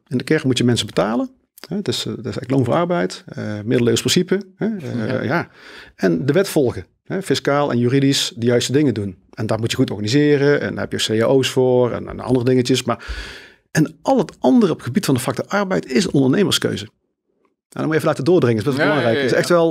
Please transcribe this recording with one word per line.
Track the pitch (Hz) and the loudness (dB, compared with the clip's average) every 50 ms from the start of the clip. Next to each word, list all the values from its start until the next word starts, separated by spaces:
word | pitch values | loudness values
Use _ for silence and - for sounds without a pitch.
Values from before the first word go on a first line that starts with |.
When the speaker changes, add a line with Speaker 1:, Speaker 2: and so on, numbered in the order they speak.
| _ _ | _ _
Speaker 1:
In | 139 123 | -6 -6
de | 113 | -2
kern | - 156 156 - | 0 -2 0 2
moet | 131 123 120 | 0 0 2
je | 120 | 2
mensen | 123 120 113 - | 2 2 0 -2
betalen. | 107 - - 170 208 226 247 269 262 - _ _ _ _ - - - | -4 -2 -2 -2 0 -2 -4 -4 -6 -8 _ _ _ _ -20 -14 -8
Hè, | 170 208 | -8 -6
dus, | 190 - 113 - | -4 -4 -6 -6
eh, | - | -6
dat | 120 110 - | -8 -8 -8
is | 110 | -10
eigenlijk | - 104 - - 120 | -10 -10 -10 -6 -2
loon | 135 139 127 | 0 0 2
voor | 127 - | 2 2
arbeid. | 160 175 175 185 175 180 185 - - - - | 0 0 0 -2 -2 -2 -4 -6 -10 -16 -14
Eh, | - - 110 107 107 104 104 | -12 -10 -8 -6 -8 -8 -4
middeleeuws | 107 131 127 117 117 117 113 | 0 0 2 2 2 2 0
principe. | - 123 - 175 180 180 185 196 202 - _ | 0 0 0 0 2 0 -2 -4 -4 -8 _
Hè, | _ 170 214 226 196 | _ -4 -4 -4 -6
eh, | 147 120 117 120 107 113 | -8 -8 -6 -6 -4 -4
Speaker 2:
Ja. | 110 - - | -4 -4 -4
Speaker 1:
ja. | 104 143 170 143 - _ - - - - - - - _ | -2 -2 -2 -4 -6 _ -20 -20 -20 -20 -20 -20 -20 _
En | _ - 190 165 165 156 | _ -2 0 0 0 0
de | 123 - | 0 0
wet | 185 196 196 | 0 0 0
volgen. | - 165 139 117 - 101 90 - _ _ _ | 0 0 0 0 0 -4 -12 -16 _ _ _
Hè, | _ - 190 | _ -8 -8
fiscaal | 185 - 139 131 - - 139 143 147 143 | -2 -2 -2 -2 0 0 0 0 0 0
en | - 120 | 0 0
juridisch | 120 120 127 139 139 139 135 - - - - | 0 2 2 2 2 2 2 0 -2 -4 -6
de | - 113 | -2 0
juiste | 120 120 120 117 - | 2 2 2 0 2
dingen | 123 143 156 139 104 | 2 2 2 2 0
doen. | 107 101 98 90 - _ _ - | -2 -4 -6 -8 -12 _ _ -10
En | - 117 | -8 -4
daar | 107 110 110 | -4 -2 -2
moet | 110 110 | -2 -4
je | - - | 0 0
goed | 131 123 | -2 -2
organiseren. | - 95 104 104 117 147 147 147 147 139 139 147 143 - | -2 -6 -4 0 2 2 4 4 4 4 4 2 2 2
En | - 104 101 | 0 -4 -4
daar | 104 101 - | -6 -6 -6
heb | - 110 | -4 -4
je | - | -2
C | - 110 110 | 0 0 2
E | 113 | 2
O's | 120 135 135 131 - | 4 4 4 2 2
voor. | - 131 127 127 127 123 123 120 | 0 2 2 4 4 4 2 2
En, | 110 95 95 98 | 0 -6 -8 -10
en | 95 92 | -10 -10
andere | 101 104 127 131 120 | -2 0 0 2 2
dingetjes. | 127 131 127 123 127 131 120 127 | 4 2 2 2 2 0 0 0
Maar, | - 117 - - - - - - - - - - - - _ _ _ | -2 -4 -4 -4 -12 -12 -12 -12 -14 -16 -18 -20 -20 -20 _ _ _
en | _ - 156 - - _ | _ 0 0 0 -2 _
al | _ - 269 247 | _ 2 2 2
het | 175 - - _ | 2 -2 -6 _
andere | - 247 262 247 214 175 | 0 4 4 4 4 2
op | 147 - | 0 -2
het | - 120 | -6 -4
gebied | 120 220 - | -4 -2 0
van | - 139 | 0 0
de | 120 | 0
factor | 123 - 127 - - - | 0 -2 -4 -4 -6 -4
arbeid | - 202 202 185 185 - - | -2 -2 -2 0 -2 -4 -4
is | - 254 233 180 - | 0 0 0 0 2
ondernemerskeuze. | - 143 135 127 139 196 202 147 - - - 113 110 107 104 | 2 2 4 4 4 2 2 2 0 0 0 -2 -2 -4 -8
Nou, | - _ _ _ _ _ _ _ _ _ _ _ _ _ _ _ _ | -12 _ _ _ _ _ _ _ _ _ _ _ _ _ _ _ _
dan | - - 139 | -8 -6 -4
moet | 147 | 0
je | 156 156 | 0 0
even | 135 160 | 0 0
laten | 147 - 139 | -2 0 2
doordringen. | 135 180 175 135 120 117 110 98 | 2 4 4 4 4 2 2 0
Dat | 147 127 | -2 0
is | 139 | 0
best | 156 180 | 2 2
Speaker 2:
Ja, | 156 | 2
Speaker 1:
belangrijk. | 143 117 117 113 139 | 2 2 2 2 2
Speaker 2:
ja, | 139 | 2
ja, | 123 | 2
Speaker 1:
Het | 113 | 2
is | - | 0
echt | 170 - | 2 2
Speaker 2:
ja. | 175 | 4
Speaker 1:
wel, | 170 165 165 | 4 4 2